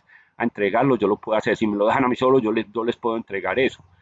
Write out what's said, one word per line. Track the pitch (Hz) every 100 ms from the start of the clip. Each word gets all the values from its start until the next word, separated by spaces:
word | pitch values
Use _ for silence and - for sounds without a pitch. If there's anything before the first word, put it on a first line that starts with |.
| _ - _ -
a |
entregarlo, | 120 - 101 104 139 120
yo | 98
lo | 104
puedo | - 107
hacer, | 120 101
si | 110
me | 101
lo | 104
dejan | 120 127
a |
mí | 117
solo, | 131 131
yo | 110
les, | 113 101
yo | 117
les | 117 117
puedo | 117 113
entregar | - 98 90 98
eso". | 131 - - _